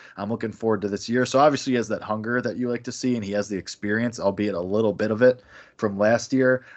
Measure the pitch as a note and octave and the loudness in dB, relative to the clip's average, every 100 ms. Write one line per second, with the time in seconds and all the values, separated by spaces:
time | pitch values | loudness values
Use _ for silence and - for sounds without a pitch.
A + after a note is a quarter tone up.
0 | - - G2+ A#2 A2+ G2+ A2+ A2 G2+ G2 | -20 -10 -6 -4 -6 -4 -2 0 -2 -4
1 | - A#2+ B2+ C3 D3+ C3+ - B2 G#2 G2 | -2 0 2 4 4 4 0 -2 -2 -6
2 | - G#2+ G#2+ B2 A2+ F#2+ B2 A#2+ A#2+ - | -4 -6 -2 -4 -4 -4 -4 -6 -8 -6
3 | C3 A#2+ G2 G2+ G#2 G2 F2 - G#2 G#2+ | -2 -2 -2 -2 -2 -4 -8 -8 -2 0
4 | A#2+ A#2+ G2 G2 G#2 F#2 F2+ G#2 A2 G2 | 0 -2 -2 0 -2 -2 -2 0 2 0
5 | G#2+ A2 B2+ B2+ - - - - G#2+ G2 | 0 4 4 4 -4 -20 -20 -4 -4 2
6 | G#2 A#2 - C3 B2+ B2+ - | 2 2 2 2 2 2 -2